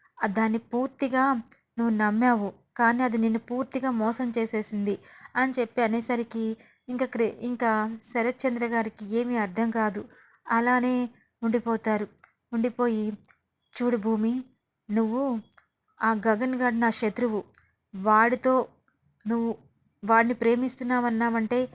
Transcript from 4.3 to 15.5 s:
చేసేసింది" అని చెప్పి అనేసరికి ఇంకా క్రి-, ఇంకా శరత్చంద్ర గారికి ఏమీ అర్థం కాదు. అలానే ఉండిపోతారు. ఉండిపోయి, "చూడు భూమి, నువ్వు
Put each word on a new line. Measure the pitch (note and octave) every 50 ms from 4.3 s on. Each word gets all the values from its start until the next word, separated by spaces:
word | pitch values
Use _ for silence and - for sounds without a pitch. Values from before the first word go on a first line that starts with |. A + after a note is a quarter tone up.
| A3+ A#3
చేసేసింది" | A3+ A3 - G#3+ G#3 - A3 G#3 G3+ G3+ G3 - - - - - - - -
అని | A#3 B3+ C4 C4 C4+
చెప్పి | A#3+ A3+ - B3
అనేసరికి | A#3+ A3 A3 A#3 A3+ - B3 A#3 A#3 A#3 - A3+ A3+ A3 A3 - - - _ _ _ -
ఇంకా | B3 A#3+ C4
క్రి-, | B3 - A3+ A#3 G3+ - -
ఇంకా | - A#3+ B3 A3+ B3 A3+ A3 G#3+ G#3+ A3 A3+ A3+ -
శరత్చంద్ర | - - B3 A3+ B3 B3+ - - C4 A#3+ A#3 A#3+
గారికి | A3+ A#3 A#3 A3 A3 - - G#3+ G3 G#3+
ఏమీ | A#3 B3 A#3+ B3 A#3
అర్థం | G#3 G3 F3+ A3 A#3 A3+
కాదు. | A3 A#3 A3 G#3+ F#3+ G#3 G#3+ - - - - _ _ _ _ -
అలానే | A#3 A#3 A#3 B3 B3 B3 A#3+ B3+ B3+ B3 B3 A#3 - _ _ _ _ _ A#3
ఉండిపోతారు. | A3+ A3 A#3+ A3 A#3 A3+ A3 - A3+ G#3+ G#3 G#3 G#3 - _ - - _ _ _ _ A#3+
ఉండిపోయి, | A#3 A3+ B3 A3+ - B3 A#3+ A3+ G#3+ G#3+ G#3+ G#3 - - - _ _ _ _ _ _ _ _ -
"చూడు | - B3 A#3+ A#3 A3+
భూమి, | G3 A3 A3+ G#3 G#3+ A3+ A#3+ B3+ B3+ - _ _ _ _ _ _ _ -
నువ్వు | G#3 A3 A3+ G#3+ A3+ B3+ C#4 C4+ A#3+ A3 - _